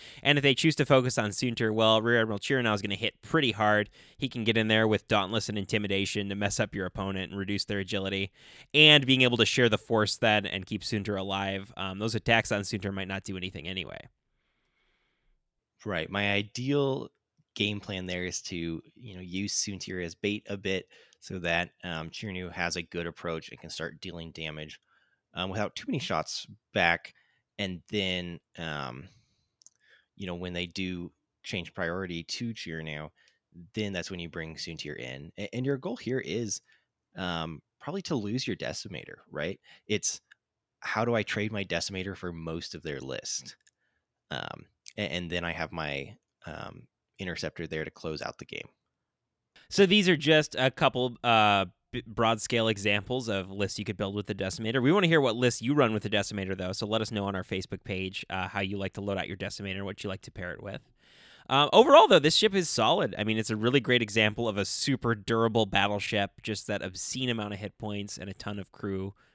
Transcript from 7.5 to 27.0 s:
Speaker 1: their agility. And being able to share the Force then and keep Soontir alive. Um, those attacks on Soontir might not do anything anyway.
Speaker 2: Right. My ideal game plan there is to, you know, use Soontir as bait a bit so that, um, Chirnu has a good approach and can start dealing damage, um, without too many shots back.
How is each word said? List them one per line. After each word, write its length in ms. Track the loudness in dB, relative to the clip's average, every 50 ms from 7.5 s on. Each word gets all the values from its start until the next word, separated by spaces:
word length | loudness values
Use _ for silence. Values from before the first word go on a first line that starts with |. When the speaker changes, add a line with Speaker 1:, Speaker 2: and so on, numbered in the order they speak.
| -2 -4 -2
Speaker 1:
their 140 | -2 -4 -4
agility. 540 | -4 -2 -4 -2 -2 -2 -2 -2 -2 -4 -8 _ -20 -20 -20 -20 -14 _ 6
And 320 | 8 10 10 10 8 6
being 160 | 4 4 6
able 140 | 6 4 6
to 100 | 4 4
share 220 | 4 6 4 4 4
the 100 | 4 2
Force 380 | 0 0 2 2 2 2 0
then 300 | 2 4 4 4 4 2
and 200 | 0 -6 -6 -6
keep 160 | -6 -8 -6
Soontir 360 | -4 -2 -2 -2 0 -2 -2 -2
alive. 540 | -2 -2 -2 -2 -2 -2 -4 -6 -8 -10 -10
Um, 220 | -8 -8 -6 -4 -4
those 140 | -4 -2 -2
attacks 340 | -2 4 4 4 4 4 2
on 120 | -2 -2
Soontir 300 | 0 -2 -4 -4 -4 -4
might 160 | -4 -4 -6 -6
not 140 | -6 -8
do 140 | -8 -8 -8
anything 320 | -8 -8 -8 -10 -10 -10 -8
anyway. 320 | -8 -8 -8 -8 -12 -14 -16 -18 _ _ _ _ _ _ _ _ _ _ _ _ _ _ _ _ _ _ _ _ _ _ _ _ _ _ _ _ _ _ _ _ _ _ -6
Speaker 2:
Right. 260 | -4 -4 -4 -4 -2
My 220 | -2 0 0 2
ideal 760 | 2 0 -2 -4 _ -6 -2 2 2 2 2 2 -2 -4 -8 -12 _ _ _ _ _ _ _ _ _
game 260 | -2 -2 -2 -2 -4
plan 260 | -6 -6 -6 -6 -4
there 180 | -4 -4 -4 -4
is 180 | -4 -6 -8
to, 400 | -8 -8 -6 -6 -4 -6 -6 -8 -10 -16 _
you 200 | -20 -18 -16 -14
know, 60 | -14
use 340 | -12 -8 -6 -6 -4 -2 -2
Soontir 500 | -2 -2 -4 -6 -8 -10 -8 -6 -6 -6
as 100 | -8 -6
bait 320 | -2 -2 -2 -2 -2 -6 -8
a 80 | -10
bit 320 | -6 -4 -4 -4 -4 -4 -8 -20 -20 -20 _ _ _
so 180 | -14 -12 -10 -4
that, 300 | -2 0 0 0 0 -4 _ _
um, 280 | -10 -8 -8 -8 -8 -10
Chirnu 420 | -10 -10 -8 -8 -6 -8 -8 -8
has 240 | -6 -4 -4 -2 -2
a 60 | -4
good 240 | -6 -6 -6 -6 -6
approach 420 | -6 -8 -8 -6 -6 -6 -6 -8 -12
and 100 | -18 -18
can 120 | -16 -14
start 300 | -10 -10 -10 -10 -10 -12
dealing 300 | -14 -12 -12 -12 -12 -12
damage, 480 | -12 -10 -10 -10 -8 -10 -12 -12 -14 -20 _ _ _ _ _ _ _ _ _ _ _
um, 160 | -6 -6 -4
without 240 | -2 -4 -4 -4 -6
too 120 | -10 -6 -4
many 100 | -4 -4
shots 480 | -2 -2 -2 -2 -2 -4 -8 -10 -10 -14 -20 _ _ _ 0
back. 400 | 4 4 4 4 2